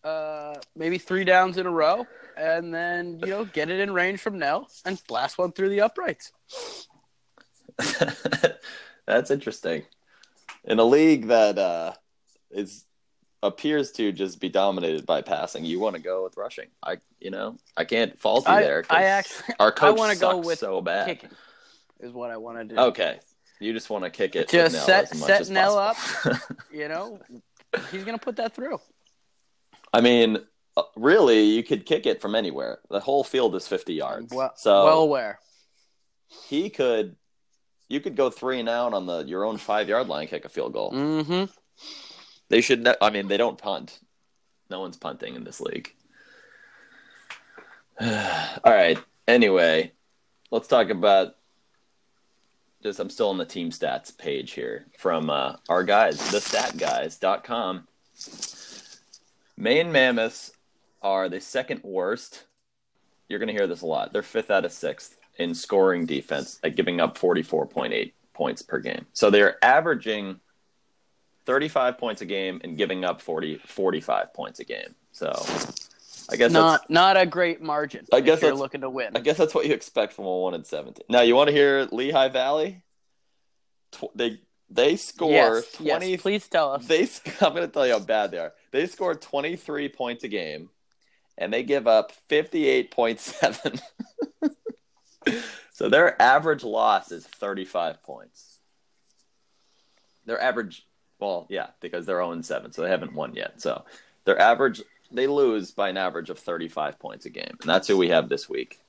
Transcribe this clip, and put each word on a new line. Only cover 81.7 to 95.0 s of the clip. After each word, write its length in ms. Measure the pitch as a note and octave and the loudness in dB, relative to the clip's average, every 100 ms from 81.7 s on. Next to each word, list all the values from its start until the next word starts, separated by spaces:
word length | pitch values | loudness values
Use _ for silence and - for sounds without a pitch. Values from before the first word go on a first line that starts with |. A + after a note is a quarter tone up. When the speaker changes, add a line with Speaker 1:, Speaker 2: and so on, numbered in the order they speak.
| C#3 C3+ | 4 -2
Speaker 2:
Lehigh 380 | A2+ C3+ D3+ C3 | -4 0 2 2
Valley? 540 | B2+ C3 D3+ D#3+ F#3 _ _ _ _ _ _ _ _ _ _ _ | 2 0 0 -2 -8 _ _ _ _ _ _ _ _ _ _ _
Tw-, 200 | - - | -14 -14
they, 260 | - A#2 G#2+ _ _ _ | -4 -6 -6 _ _ _
they 260 | G2+ C3+ F#3 | 2 4 4
score 340 | - - E3 | -4 -4 2
Speaker 1:
Yes, 320 | D#3 A#2 A2+ A#2 - | 6 6 2 -4 -8
yes, 180 | D#3 E3 | -4 -2
Speaker 2:
twenty, 180 | F#3 F3+ | -2 -4
Speaker 1:
please 300 | F#3+ G#3 - | -2 -4 -2
tell 240 | E3+ D3 | 0 0
us. 120 | C#3 - | -2 0
Speaker 2:
they 200 | D#3+ A#3 | 2 2
sc-, 220 | - - | -4 -14
<laughs> 80 | - | 0
I'm 120 | F3+ | 0
gonna 140 | D3 F3 | 0 -4
tell 180 | D3+ C3 | 0 2
you 60 | |
how 40 | A2+ | 0
bad 320 | G2 A2 G2+ | 0 0 0
they 80 | F2 | -4
are. 140 | E2 _ _ | -10 _ _
They 140 | C3 E3 | -4 -4
score 280 | - F3+ | -4 -4
twenty-three 720 | D#3+ - C#3+ D3 E3+ - D3 C#3+ | -4 -6 -6 -4 -8 -8 -8 -8
points 340 | - B2 A#2+ | -6 -8 -6
a 40 | B2 | -8
game, 400 | G2+ D#2+ D2+ D#2+ _ _ _ _ _ _ - | -6 -6 -10 -16 _ _ _ _ _ _ -10
and 120 | F#2 | -4
they 100 | A2 | -4
give 240 | B2 C#3 A#2+ | -2 0 4
up 260 | A2 G#2 - _ | 4 2 -10 _
fifty-eight 640 | D3+ D3+ E3+ C#3+ C3 A#2+ | -2 0 0 2 2 0
point 300 | - A#2 A2+ | -2 -2 -2
seven. 580 | - - A2+ A2 - - - _ - - - _ | -10 -2 -2 0 -8 -8 -16 _ -16 -10 -12 _
<laughs> 80 | D4+ - A4+ - _ _ | -6 -6 -16 -18 _ _